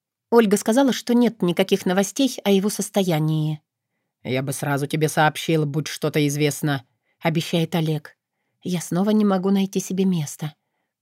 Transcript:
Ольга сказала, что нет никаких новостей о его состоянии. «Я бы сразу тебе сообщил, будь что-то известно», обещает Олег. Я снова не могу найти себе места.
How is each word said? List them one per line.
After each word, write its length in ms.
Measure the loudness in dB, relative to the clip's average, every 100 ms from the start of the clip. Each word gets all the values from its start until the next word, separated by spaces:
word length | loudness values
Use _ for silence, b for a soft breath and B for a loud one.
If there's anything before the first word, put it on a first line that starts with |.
| _ _ _
Ольга 280 | 4 4 2
сказала, 340 | 2 2 2
что 220 | 0 0
нет 280 | 2 2 2
никаких 440 | -2 0 0 0 0
новостей 520 | 0 -2 0 -2 0
о 80 | 0
его 180 | 2 2
состоянии. 920 | -4 -4 -2 0 0 0 0 -2 -4 _ _ _ _ _ _
«Я 200 | -6 -4
бы 100 | -4
сразу 320 | -6 -4 -2 -2
тебе 220 | -2 0
сообщил, 560 | 2 2 2 0 0 0
будь 220 | -2 -6
что-то 380 | -4 -2 0 0
известно», 580 | 2 0 0 -2 -4 -8 _ _ _
обещает 520 | -2 -2 -2 -2 -2 -2
Олег. 420 | -2 -4 -8 -20 _ _ _ _
Я 160 | -6 -6
снова 300 | -4 -2 2
не 160 | 2 2
могу 240 | 2 0
найти 300 | 0 0 -4
себе 260 | -4 -2 0
места. 480 | 0 -4 -8 -12 -12 _ _ _ _